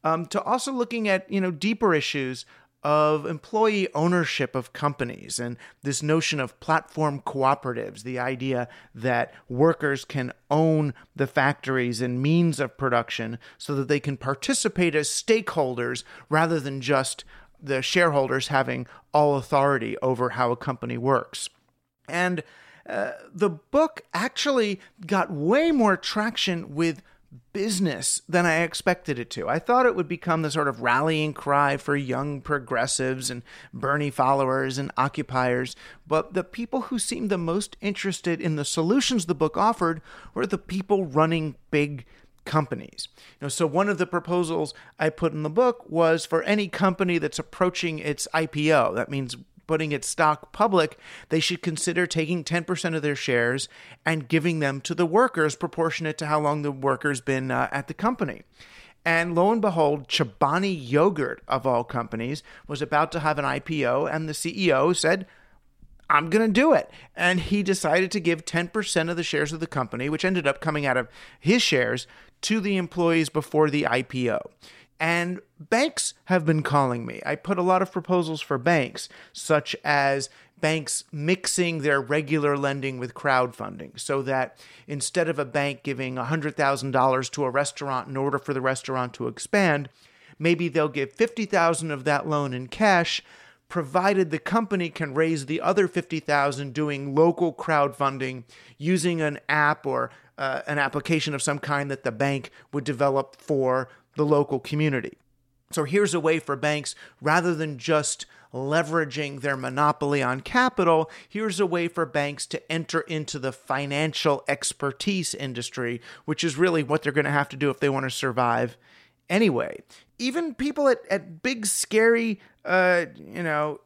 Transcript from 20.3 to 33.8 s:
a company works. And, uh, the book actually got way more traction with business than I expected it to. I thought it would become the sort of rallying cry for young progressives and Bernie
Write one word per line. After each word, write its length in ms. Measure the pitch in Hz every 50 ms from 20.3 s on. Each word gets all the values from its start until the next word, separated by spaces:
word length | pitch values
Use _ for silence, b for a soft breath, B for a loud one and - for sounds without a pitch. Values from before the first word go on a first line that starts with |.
| - 123 127 120
a 60 | 123
company 420 | 123 - - 131 117 - 120 120 120
works. 520 | 120 135 135 120 113 - - - - - _ _ _ _ _ _ _ _ _ _ _ -
And, 340 | 151 170 180 180 180 160 - B B B B B B B B -
uh, 240 | - - - - - - - - -
the 160 | 180 202 202
book 540 | 165 151 _ _ - 285 320 311 311 - - _ -
actually 680 | 170 208 262 - - - 294 277 254 220 208 196 190 B B B _ 196
got 240 | 160 208 190 180 -
way 420 | 190 143 147 165 220 277 320 339
more 260 | 320 269 226 208 190 180
traction 760 | - - - 214 214 226 226 - - 202 180 170 - - 143
with 280 | 147 170 165 156 - b b b b b b - 123 _ _ _
business 680 | 202 196 226 208 180 196 170 135 87 - - - - _ -
than 200 | 165 180 175 175
I 140 | 160 160
expected 580 | 170 160 - - - 202 180 - - - 143 120
it 100 | 120 -
to. 160 | - - 85 90
I 120 | 123 165
thought 260 | - - 240 247 254
it 100 | 247 196
would 120 | 180 175 143
become 340 | 180 160 - 175 165 160
the 80 | 160 151
sort 180 | 139 160 147 139
of 140 | 127 117
rallying 500 | 120 123 120 127 147 160 160 156 151 151
cry 460 | 147 - - 143 143 143 143 143 139 139
for 180 | - - 143
young 460 | 143 139 127 123 127 139 147 147 135
progressives 880 | - - 151 143 127 110 131 117 120 135 - - 131 131 131 131 131 127
and 140 | 127 120 120 B B B B B
Bernie 380 | B 123